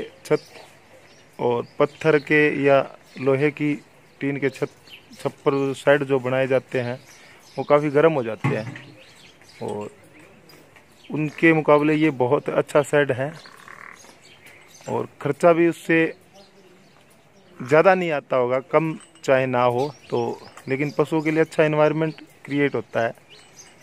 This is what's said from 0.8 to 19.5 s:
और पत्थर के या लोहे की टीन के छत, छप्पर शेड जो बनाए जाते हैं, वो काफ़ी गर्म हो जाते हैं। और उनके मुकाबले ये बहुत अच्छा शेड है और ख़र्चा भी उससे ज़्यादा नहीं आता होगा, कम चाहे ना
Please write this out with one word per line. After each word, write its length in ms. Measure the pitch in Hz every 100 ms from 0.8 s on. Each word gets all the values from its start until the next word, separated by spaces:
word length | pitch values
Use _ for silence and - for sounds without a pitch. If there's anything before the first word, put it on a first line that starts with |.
| _ - - - _ -
और 260 | 127 120 120 -
पत्थर 380 | 147 - 160 151
के 200 | 139 151 151 147
या 220 | 139 135 - - _ -
लोहे 300 | 131 135 151
की 220 | 139 147 143 - _ _ -
टीन 160 | 139 139
के 100 | 135
छत, 200 | - 139 _ - - -
छप्पर 600 | - 143 - 151 139 139 127
शेड 280 | - 143
जो 160 | 135 135
बनाए 280 | 123 131 131
जाते 320 | 131 - 131
हैं, 180 | 120 127 - - - - - -
वो 60 |
काफ़ी 260 | 131 147 151
गर्म 240 | 139 160
हो 100 | 151
जाते 260 | 113 104 139
हैं। 460 | 123 113 - - - - - - - - -
और 280 | 117 107 104 - - - - - - - - - _ _ -
उनके 420 | 143 151 - 165
मुकाबले 420 | 160 147 147 151 156
ये 140 | 156
बहुत 360 | 127 123 147 -
अच्छा 300 | 156 151 156
शेड 280 | 143 147 139
है 200 | 123 139 160 - - - - - - - - - - - - - - -
और 220 | 117 123 -
ख़र्चा 300 | 143 143 175
भी 140 | 165 170
उससे 380 | 156 - 165 160 - _ - - _ - - _ _ _ _ _ _ _ -
ज़्यादा 360 | 123 151 180 185
नहीं 160 | 170
आता 260 | 147 127 131
होगा, 220 | 123 131
कम 360 | - 151 160 156 - _
चाहे 220 | - 131
ना 160 | 131